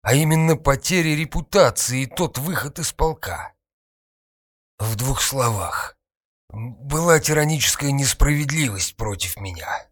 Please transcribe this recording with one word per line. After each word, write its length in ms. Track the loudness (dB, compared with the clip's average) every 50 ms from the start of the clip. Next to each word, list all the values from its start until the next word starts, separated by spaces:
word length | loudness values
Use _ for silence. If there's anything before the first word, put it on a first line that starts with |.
а 120 | 2 2 2
именно 420 | 4 4 4 4 4 4 4 2
потеря 600 | 2 2 0 0 0 0 0 0 2 2 2 0
репутации 840 | -2 -4 -4 -6 -8 -8 _ 4 6 6 6 4 0 -4 -2 -2 -2
и 40 | -4
тот 320 | -4 -4 -4 -4 -4 -4 -6
выход 400 | -6 -4 -4 -4 -6 -8 -8 -8
из 140 | -8 -8
полка. 640 | -2 -2 -2 -2 -2 -4 -8 -8 -8 -8 -10 -14 _ _ _ _ _ _ _ _ _ _ _ _ _ _ _ _ _ _ _ _ _ _ _ _ _ -6
В 160 | -4 -4 -4
двух 260 | -2 -2 -2 0 0
словах, 760 | -2 -2 0 0 0 0 0 -2 -6 -6 -6 -6 -8 -8 -12 _ _ _ _ _ _ _ _ _ _ _
была 680 | -14 -12 -12 -12 -14 -14 -6 -2 -2 2 6 6 6 6
тираническая 720 | 6 2 2 2 2 2 0 0 0 0 0 0 0 0
несправедливость 1040 | 0 0 0 0 4 4 4 4 4 0 0 -2 0 0 0 -2 -2 -4 -6 -6 -6
против 420 | -6 -6 -6 -4 -6 -6 -8 -8 -10
меня. 500 | -10 -12 -10 -10 -10 -8 -8 -10 -10 _